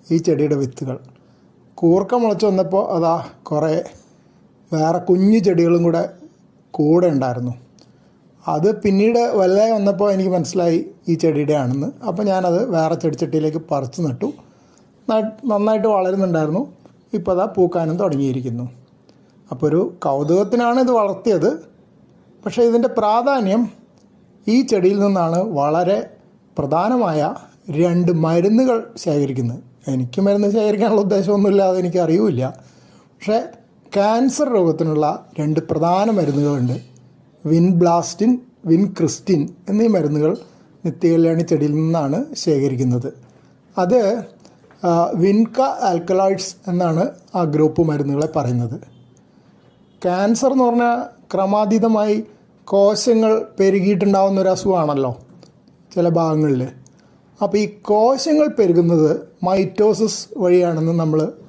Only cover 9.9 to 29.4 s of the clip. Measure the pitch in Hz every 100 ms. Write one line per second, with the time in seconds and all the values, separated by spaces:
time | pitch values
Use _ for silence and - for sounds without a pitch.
9.9 | 185 202 190 190 180 143 190 170 165 -
10.9 | - - 165 165 147 143 151 127 131 170
11.9 | 277 208 175 208 190 180 175 247 170 160
12.9 | 165 165 139 156 156 156 160 160 143 131
13.9 | - 160 123 220 - - _ _ _ _
14.9 | _ - 220 214 220 269 208 208 220 220
15.9 | 208 185 196 190 165 156 170 285 - -
16.9 | _ _ 214 175 180 196 190 175 175 160
17.9 | 175 202 139 139 131 123 117 123 - _
18.9 | _ _ _ _ _ _ 131 151 156 -
19.9 | - - 139 147 180 202 240 240 247 254
20.9 | 240 202 185 233 190 175 311 - _ _
21.9 | _ _ _ _ _ - - 233 233 240
22.9 | - 214 220 247 277 196 208 233 - _
23.9 | _ _ _ _ _ - 233 269 208 180
24.9 | 202 202 190 165 170 202 156 143 160 180
25.9 | 208 - - _ _ _ - 143 156 202
26.9 | 247 208 156 147 254 - _ - 147 175
27.9 | 170 175 170 160 170 185 220 262 226 -
28.9 | - - 147 139 131